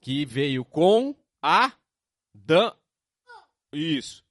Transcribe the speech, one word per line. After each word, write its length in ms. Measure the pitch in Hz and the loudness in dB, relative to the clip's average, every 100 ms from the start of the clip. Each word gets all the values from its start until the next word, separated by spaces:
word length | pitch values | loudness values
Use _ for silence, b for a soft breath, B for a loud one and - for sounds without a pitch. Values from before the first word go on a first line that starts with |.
Que 240 | - 139 147 | -6 -6 -6
veio 400 | 120 143 131 123 | -4 -4 -4 -6
com 500 | 151 175 220 269 285 _ _ | 0 4 4 0 -10 _ _
Adão. 1300 | 143 185 254 - _ _ _ _ _ 104 101 160 220 - _ _ _ _ _ 453 _ _ _ | 0 2 2 -4 _ _ _ _ _ -20 0 2 2 -4 _ _ _ _ _ -20 _ _ _
Isso. 500 | 147 165 143 - - _ | -8 -6 -6 -8 -20 _